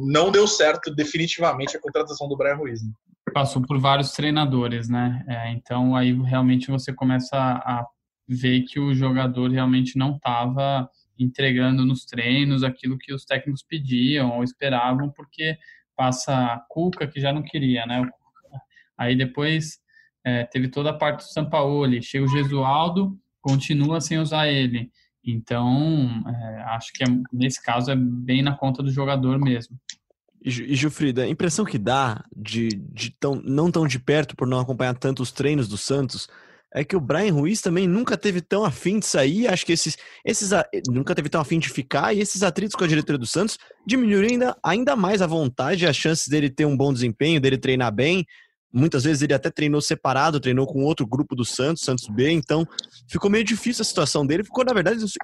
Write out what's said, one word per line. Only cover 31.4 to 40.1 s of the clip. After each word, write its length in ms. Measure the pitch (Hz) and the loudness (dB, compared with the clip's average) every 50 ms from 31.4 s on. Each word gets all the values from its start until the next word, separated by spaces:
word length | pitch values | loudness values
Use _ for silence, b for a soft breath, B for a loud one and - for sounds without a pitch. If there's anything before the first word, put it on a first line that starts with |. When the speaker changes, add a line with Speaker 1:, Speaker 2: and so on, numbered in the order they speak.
| 180 175 - - 214 | -2 -2 0 0 -2
Speaker 3:
que 140 | - - 120 | -2 -2 -2
dá 460 | 98 110 127 139 135 120 107 - - _ - | 0 0 2 2 2 0 -2 -4 -8 _ -18
de, 320 | - 104 104 110 117 117 113 | -16 -10 -6 -2 -2 0 0
de 420 | 107 98 101 - - 107 110 117 - _ | -2 -4 -8 -12 -12 -10 -10 -10 -6 _
tão, 220 | - 143 139 123 - | -2 -2 -2 -2 -4
não 260 | - 135 147 160 175 | -2 0 2 2 2
tão 160 | 165 170 160 | 2 2 2
de 120 | 147 123 127 | 0 0 -2
perto 380 | - - 147 156 147 - - | 0 0 2 2 0 -2 -4
por 100 | - 131 | -4 -2
não 140 | 123 127 127 | 0 0 0
acompanhar 340 | 127 123 127 110 131 127 123 | 0 -2 -2 -2 -2 -2 -2
tanto 280 | 123 - 135 131 - 127 | -2 -2 -2 -2 -2 -4
os 100 | - - | -6 -4
treinos 360 | - 131 143 151 147 123 98 | -2 0 0 0 0 0 -2
do 80 | 104 | -4
Santos 520 | 98 - - 135 143 135 - - 95 - - B B B B B B B B B | -6 -4 -2 0 0 -2 -2 -4 -8 -12 -14 B B B B B B B B B
é 120 | 127 151 | -6 -4
que 100 | - 196 | -2 -2
o 40 | 185 | -2
Brian 320 | 139 - 139 165 208 214 165 | 0 0 0 0 2 2 2
Ruiz 280 | 143 143 170 220 - - | 2 2 2 0 0 0
também 260 | 190 165 180 196 180 | 0 0 2 2 2
nunca 280 | 175 220 254 - 226 | 2 2 0 0 -2
teve 240 | - - 208 180 175 - | -2 0 0 -2 -2 -2
tão 220 | - 190 202 220 | 0 0 0 2
afim 340 | 180 127 - - 180 202 220 | 0 -2 -2 -2 -2 0 0
de 80 | - | 0
sair. 420 | - - 165 135 139 165 214 247 226 | 0 2 2 2 2 2 2 2 0
Acho 160 | 185 165 - | 0 0 0
que 80 | - 165 | 0 0
esses, 240 | 165 - 160 - - B B | 0 0 -2 -6 -8 B B